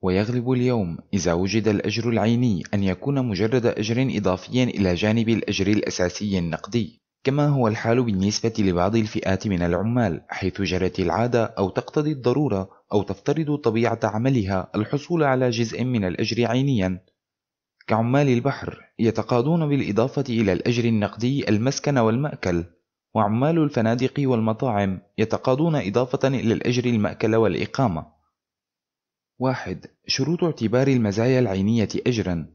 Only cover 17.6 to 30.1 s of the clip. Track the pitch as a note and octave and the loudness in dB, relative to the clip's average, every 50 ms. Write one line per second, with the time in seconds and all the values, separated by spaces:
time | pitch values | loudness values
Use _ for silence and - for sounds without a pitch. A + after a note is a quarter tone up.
17.6 | _ _ _ _ _ - A2+ A2 A#2 A#2 B2+ C#3 D3 C#3 B2+ A#2+ A#2 C#3 C3 - | _ _ _ _ _ -2 0 0 2 2 2 4 4 4 2 2 2 -2 -4 -4
18.6 | - - - - - _ _ _ A2+ A2+ G#2 - G#2 - B2+ A#2+ A#2+ C#3+ E3 F3 | -8 -10 -10 -12 -16 _ _ _ 0 0 2 0 -2 0 2 2 2 2 2 2
19.6 | D#3+ D3 C#3+ C#3 G2+ D2+ G2+ G#2+ A2+ C3 - - C#3 - A#2+ A2+ A#2 G2 F2+ - | 2 2 0 0 0 0 2 2 2 0 0 -4 -4 -2 0 2 2 2 2 0
20.6 | - - B2 A#2+ A#2 A#2+ A2+ G#2+ G#2 F#2+ - - A2 B2 C#3 C#3+ - - G#2+ G#2 | 0 0 0 0 2 2 2 2 0 -2 -4 -2 -2 -2 -2 -2 0 0 0 2
21.6 | A2 C3 C#3 - - - C#3+ C3 A2+ A2 A2 A#2+ C#3+ D3+ - - - F#2 F2 E2+ | 2 0 -2 -2 -2 0 2 2 2 2 2 0 -2 -4 -6 -6 -4 -2 -2 -2
22.6 | E2 F2 _ _ _ _ _ _ _ _ _ A2 A2 G2+ G#2+ A2+ C3 D3+ E3 E3 | -2 -4 _ _ _ _ _ _ _ _ _ 0 0 2 2 2 2 2 2 2
23.6 | D#3 C#3+ C#3 B2 A2+ A2 A2+ B2+ B2+ C3 - - C#3+ C3 B2+ A#2 A2 A2 A2 A2 | 0 0 0 0 2 2 2 2 0 -2 -2 0 0 0 2 2 2 0 -2 -2
24.6 | - C3 A2 G2+ G2+ G2 F#2+ F#2 - _ _ - A2 A2 - G2 - - B2+ C3 | -2 -2 0 0 0 0 -2 -6 -10 _ _ -2 -2 0 0 -2 0 0 0 2
25.6 | D#3 E3+ D#3+ D3 F#2+ F#2 G#2 A#2+ B2 B2+ - C3+ - C3+ C3+ B2 F2 A2+ G#2+ D#2 | 2 0 0 0 -2 0 0 0 0 0 -2 0 0 0 0 0 0 0 0 0
26.6 | - - B2 B2 A#2+ B2 A#2+ A2 G#2 - - - - A2 A2 A2+ A2+ G2+ F2+ C2 | 0 -2 -2 0 0 0 0 0 0 -2 -2 -2 -2 0 2 2 2 2 0 -2
27.6 | - - - - C#3 A#2 F2 D#2 D#2 - _ _ _ _ _ _ _ _ _ _ | -4 -6 -2 -2 0 0 0 -4 -8 -12 _ _ _ _ _ _ _ _ _ _
28.6 | _ _ _ _ _ _ _ _ _ _ _ _ _ _ _ _ B2+ C3 B2+ - | _ _ _ _ _ _ _ _ _ _ _ _ _ _ _ _ -2 -2 -2 -2
29.6 | - - F#2 - - - _ _ _ - | -4 -8 -10 -10 -10 -20 _ _ _ -6